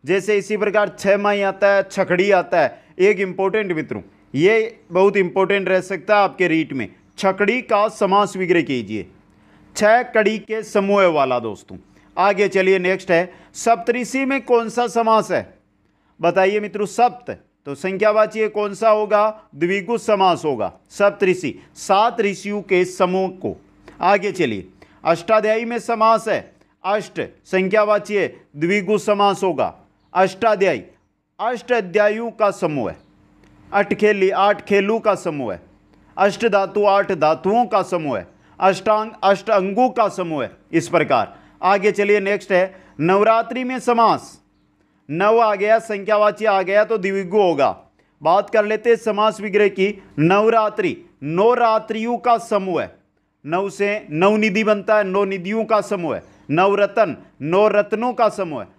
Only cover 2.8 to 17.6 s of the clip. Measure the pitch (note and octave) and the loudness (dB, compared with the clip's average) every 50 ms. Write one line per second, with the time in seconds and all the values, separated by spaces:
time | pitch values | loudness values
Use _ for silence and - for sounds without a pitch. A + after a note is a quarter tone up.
2.8 | - _ _ - F#3 G#3 G#3 F3+ G3 F#3 D#3+ - F#3+ F#3+ G3 A3 G3+ F#3 E3+ D#3 | -20 _ _ 2 2 2 2 0 -2 -4 -4 -4 -2 -2 -2 -2 -2 -4 -4 -6
3.8 | D3 - - G2+ - - _ _ _ _ - C3+ E3+ G3+ A3+ A3 A3 - - - | -6 -8 -10 -12 -12 -14 _ _ _ _ -2 2 2 4 4 2 0 -2 -6 -14
4.8 | _ - E3+ F#3 F#3+ G3+ G3 G3+ F3+ E3+ - F#3+ F#3+ F3+ G3+ G3+ F#3 G3 F#3+ F#3 | _ -4 0 2 2 2 2 2 0 0 0 0 0 0 0 -2 0 0 -2 -2
5.8 | F3+ - G3 D#3+ C#3+ - G#3 G#3 G3 F3 - - F3+ E3+ D#3+ D#3+ D3+ - C#3+ C3 | -2 -4 -8 -8 -2 2 2 4 4 2 0 0 0 0 0 0 -2 -2 -6 -8
6.8 | G#2 F2+ - _ _ _ _ - G3+ F#3+ F#3+ F#3+ G3+ G3+ A#3+ B3+ - - A3 G3+ | -8 -10 -12 _ _ _ _ -4 -2 -2 0 0 0 0 0 -2 -2 0 0 0
7.8 | G#3+ A3 - - G#3+ F#3 F#3+ G3+ G#3 - - F#3 F#3 E3 F3 E3+ C3+ C#3 C3+ B2 | 0 0 -2 -2 0 2 2 2 2 0 -2 -4 -2 0 0 0 0 0 -4 -6
8.8 | G#2+ F#2 A2 G2+ E2+ - - _ _ _ _ _ _ _ _ _ _ _ - - | -6 -6 -8 -10 -10 -12 -18 _ _ _ _ _ _ _ _ _ _ _ -4 0
9.8 | G#3+ G#3 A3+ B3 A#3+ A#3+ - A3 G#3 G#3 A3 G3+ - - A3 A3 - - - G#3 | 2 4 4 2 2 0 0 0 0 0 -2 -4 -6 -8 -8 -8 -6 -2 -2 0
10.8 | G3 G3 G3+ G3+ F#3+ F3 D#3 D3 C3+ C3 B2+ A#2+ A2+ A2 G2 - - - F#2+ F#2+ | 0 2 2 4 4 4 4 2 2 0 0 -2 -4 -6 -10 -12 -16 -18 -20 -20
11.8 | - _ _ _ _ _ _ E3+ F#3 G3+ G3+ F#3 G#3 F#3+ G3+ F#3+ F#3 F#3+ F#3+ F#3 | -20 _ _ _ _ _ _ 0 2 2 2 2 0 0 0 2 2 2 2 2
12.8 | F3+ F#3 F#3+ F#3 F#3+ - F3 E3+ F#3 F3+ - - - _ - - - A3+ A#3 A#3 | 2 0 -2 -2 0 0 0 0 0 -2 -6 -18 -20 _ -16 -4 0 0 0 2
13.8 | A#3 A#3+ A#3 B3 A#3+ - - C4+ C4+ C4 C#4 C4+ - - B3 A#3 A3+ G#3+ - B3 | 0 -2 -2 -2 -4 -4 -4 -4 -2 -2 -4 -4 0 0 0 0 0 0 -2 -4
14.8 | A#3+ A3+ A3+ A#3 A3+ A3 A3 G#3+ - F#3+ E3+ A#2+ F#2+ - _ _ _ _ _ _ | -4 -2 -2 0 2 2 2 2 2 0 -2 -4 -4 -6 _ _ _ _ _ _
15.8 | _ _ _ _ _ _ _ - D#3+ E3+ C#3+ F#3+ F#3+ G3 G#3 G#3 G#3+ G3 E3+ G3+ | _ _ _ _ _ _ _ -2 -2 0 2 2 2 2 0 -2 -4 -6 -6 -6
16.8 | G#3 F#3+ - - A#3+ A#3+ A#3+ - - - G2 - _ _ _ _ | -6 -4 0 2 0 0 0 -4 -12 -14 -14 -14 _ _ _ _